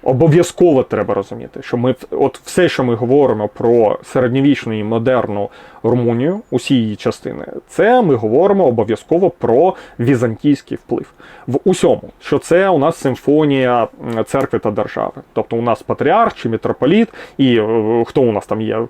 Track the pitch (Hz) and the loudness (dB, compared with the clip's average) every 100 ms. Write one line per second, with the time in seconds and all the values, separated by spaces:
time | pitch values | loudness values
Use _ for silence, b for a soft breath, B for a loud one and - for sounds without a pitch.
0 | - 131 123 151 175 - 175 135 120 - | 0 2 4 4 2 2 4 4 0 -2
1 | 101 101 98 113 123 - - 123 123 135 | -2 -2 -4 -10 -14 -16 -8 -2 -2 -2
2 | - - 135 - - - 175 - 131 113 | -6 -2 -2 -2 -6 0 0 0 -2 -2
3 | 120 139 135 110 104 - 117 120 107 - | 0 2 2 0 -4 -2 2 4 4 0
4 | - 139 127 127 139 135 - 110 104 113 | -4 -2 0 2 2 0 -2 -6 -4 -2
5 | 117 127 104 104 101 B B B 117 127 | 0 0 -2 -4 -8 B B B -2 0
6 | 117 117 139 196 - 131 - 131 110 104 | 0 0 -2 -4 -4 -6 0 0 0 -4
7 | - - - 58 - - - - 190 254 | -6 -6 -8 -12 -12 -14 -14 -2 2 2
8 | 208 127 107 120 190 196 165 113 107 110 | 2 0 2 2 2 2 2 0 -2 -4
9 | - 165 190 - - 117 175 180 B B | -2 0 0 -2 0 2 2 0 B B
10 | 120 135 120 110 147 139 - - _ 120 | 0 0 0 -2 0 0 -2 -14 _ -6
11 | - _ B B B 120 - 180 170 117 | -6 _ B B B -2 0 2 2 0
12 | - - - 143 - 170 196 170 139 165 | -4 -20 -4 -4 0 2 2 2 0 -2
13 | 139 120 - 147 151 139 131 123 113 - | -4 -4 0 2 2 2 2 0 0 -6
14 | 135 113 110 139 131 - 113 104 107 - | -8 -4 -2 -2 -2 -2 -2 -4 -4 -4
15 | - - - - 107 117 120 110 - - | -6 -8 -10 -6 -4 -4 -2 -4 -4 -2
16 | 131 190 226 - 120 113 - 113 156 196 | 0 2 0 -2 -6 -4 -4 -2 2 2
17 | 226 B B B 135 120 107 117 107 117 | 0 B B B 2 2 2 0 0 0
18 | 113 - 127 104 - 107 110 110 117 | 0 0 0 0 -4 -6 -4 -4 -6